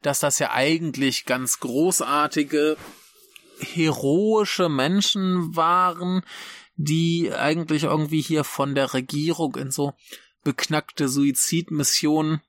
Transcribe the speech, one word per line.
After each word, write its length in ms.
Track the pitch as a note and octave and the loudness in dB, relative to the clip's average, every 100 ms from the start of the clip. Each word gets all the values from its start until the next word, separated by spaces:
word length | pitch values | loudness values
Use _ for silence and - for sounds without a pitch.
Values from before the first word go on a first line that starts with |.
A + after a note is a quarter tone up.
dass 180 | D3 C#3+ | -2 0
das 180 | D3 - | 0 0
ja 140 | C#3+ | -2
eigentlich 720 | C3 C#3 D#3+ E3 C3+ C3+ A2+ - | 0 2 2 0 0 0 0 -2
ganz 340 | B2+ B2+ - | -2 -2 -4
großartige, 1160 | B2+ B2 E3+ F3 C#3 C#3+ D3 - C#3+ D3+ D3+ D3+ - - - _ _ - _ - | -2 0 2 2 0 0 0 0 0 2 2 0 -8 -20 -20 _ _ -20 _ -16
heroische 1080 | - E3 D#3+ C#3 C#3 D#3+ G#3+ A3 G#3 - F3 | -10 0 0 2 2 2 4 2 2 0 0
Menschen 840 | C#3 C#3 F#3+ G3 G#3 F#3+ F#3 E3 | 2 2 2 2 0 0 0 -2
waren, 680 | E3 E3 F3+ F3+ E3+ F3+ F#3 - - - - - - | 0 2 4 2 0 -2 -2 -4 -16 -16 -18 -20 -6
die 540 | D3+ D#3+ E3 E3+ E3 | -2 2 2 2 0
eigentlich 540 | - C#3+ D#3+ D#3+ D#3 | 0 0 0 0 0
irgendwie 380 | D3+ D#3 D3+ D#3 | 0 0 0 -2
hier 220 | - D#3 | 0 -2
von 300 | C#3+ - C#3 | -2 -4 -2
der 200 | C#3 C3+ | 0 0
Regierung 640 | C3 C3 D3 D#3 D#3+ D#3+ - | -2 -4 -4 -2 0 -2 -4
in 140 | C#3 | -6
so 220 | C3 C#3+ - - - - _ | -2 -2 -4 -18 -20 -20 _
beknackte 680 | - - - D#3 - - C#3 | -4 -2 0 -2 -2 -4 -2
Suizidmissionen 1300 | C#3 C#3+ C3 - E3 - D3+ C#3 - D3+ D#3 D#3 D#3 | 2 2 2 0 0 -2 -2 0 0 2 2 2 -2